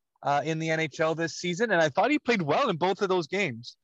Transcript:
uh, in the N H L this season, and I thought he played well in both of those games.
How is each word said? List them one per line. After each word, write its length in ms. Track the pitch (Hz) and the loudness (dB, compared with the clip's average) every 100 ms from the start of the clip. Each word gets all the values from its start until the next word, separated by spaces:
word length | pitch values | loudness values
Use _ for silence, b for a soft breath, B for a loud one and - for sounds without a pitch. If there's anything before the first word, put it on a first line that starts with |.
| _ _ | _ _
uh, 180 | 139 143 | -2 0
in 140 | 151 160 | 0 -2
the 120 | 160 | -2
N 100 | 160 | -2
H 180 | 160 - | -2 0
L 160 | 160 | -2
this 220 | 160 165 - | 0 -4 -4
season, 340 | 180 175 233 | -4 -2 0
and 100 | 185 | 2
I 100 | 160 | 2
thought 200 | 160 220 | 2 2
he 80 | 294 | 2
played 240 | - 233 | 0 0
well 260 | 147 175 247 | 2 2 2
in 80 | 170 | 0
both 260 | 180 196 | 0 2
of 60 | 196 | 2
those 200 | 185 160 | 0 0
games. 480 | 190 185 113 120 - | -2 -2 -4 -12 -20